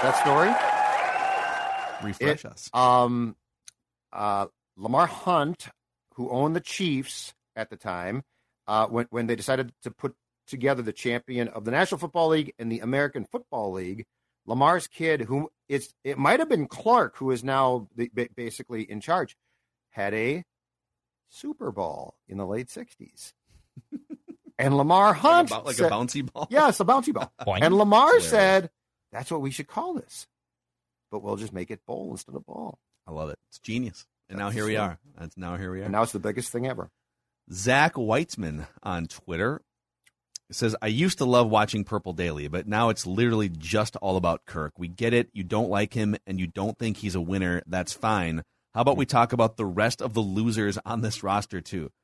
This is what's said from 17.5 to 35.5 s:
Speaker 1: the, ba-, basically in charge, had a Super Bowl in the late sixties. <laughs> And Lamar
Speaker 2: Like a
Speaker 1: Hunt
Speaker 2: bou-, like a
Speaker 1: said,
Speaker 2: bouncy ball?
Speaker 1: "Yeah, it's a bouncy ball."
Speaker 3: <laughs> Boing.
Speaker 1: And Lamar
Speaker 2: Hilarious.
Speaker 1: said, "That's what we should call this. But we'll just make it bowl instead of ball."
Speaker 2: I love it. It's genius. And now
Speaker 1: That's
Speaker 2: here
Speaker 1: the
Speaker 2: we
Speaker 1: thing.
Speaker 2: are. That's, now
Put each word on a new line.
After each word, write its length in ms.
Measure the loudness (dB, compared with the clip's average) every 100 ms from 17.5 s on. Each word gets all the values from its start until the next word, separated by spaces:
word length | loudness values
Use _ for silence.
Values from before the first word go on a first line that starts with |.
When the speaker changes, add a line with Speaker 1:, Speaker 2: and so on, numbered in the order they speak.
| 2 2 2 -4 -6
Speaker 1:
the, 140 | -6
ba-, 140 | -4 -6 -6
basically 480 | -10 -10 -10 -8
in 160 | -8 -10
charge, 380 | -2 -2 -2 _ _ _ _ _ _
had 220 | -6 -4
a 300 | -2 -2 -4 -8 _ _ _ _ _ _ _ _
Super 420 | -14 -12 -8 -8
Bowl 440 | -6 -6 -6 -14 _ _
in 100 | -10
the 80 | -6
late 240 | -6 -6
sixties. 640 | -14 -16 _ -20 _ -20 _
<laughs> 60 | _ _ _ -20 _ -16 _ -20 _ -20 -20 -4
And 180 | 0 2
Lamar 300 | 4 6 6
Speaker 2:
Like 60 | 6
a 20 |
Speaker 1:
Hunt 300 | 6 6 4
Speaker 2:
bou-, 60 | 0
like 200 | -4 2
a 40 |
Speaker 1:
said, 120 | 2
Speaker 2:
bouncy 400 | 2 -2 -4 -8
ball? 160 | -8 0
Speaker 1:
"Yeah, 180 | 4 4
it's 100 | 4
a 60 | 4
bouncy 260 | 4 2
ball." 220 | -4 -6 _
Speaker 3:
<laughs> 40 |
Boing. 180 | -2 2
Speaker 1:
And 120 | 6 6
Lamar 300 | 8 8 8
Speaker 2:
Hilarious. 200 | 8 6
Speaker 1:
said, 400 | 6 6 6 2 _ _ _ _
"That's 200 | -12 -6
what 100 | -4
we 80 | -4
should 180 | -6 -8
call 280 | -6 -4 -6
this. 320 | -8 -18 -18 _ _ _ _ _ _ _ _
But 120 | -10
we'll 140 | -6 -6
just 160 | -6
make 180 | -10 -10
it 120 | -12 -12
bowl 240 | -10 -10
instead 240 | -12 -12 -14
of 100 | -14
ball." 320 | -12 -12 -14 _ _ -16
Speaker 2:
I 40 |
love 200 | -10 -10
it. 80 | -10 _
It's 80 | -20
genius. 480 | -8 -6 -6 -12 -20 _ _
And 80 | -8
now 80 | -6
Speaker 1:
That's 80 | -4
Speaker 2:
here 80 | -2
Speaker 1:
the 20 |
Speaker 2:
we 40 | -2
Speaker 1:
thing. 60 |
Speaker 2:
are. 160 | -2 -6 _ -16
That's, 200 | -16 -12
now 200 | -10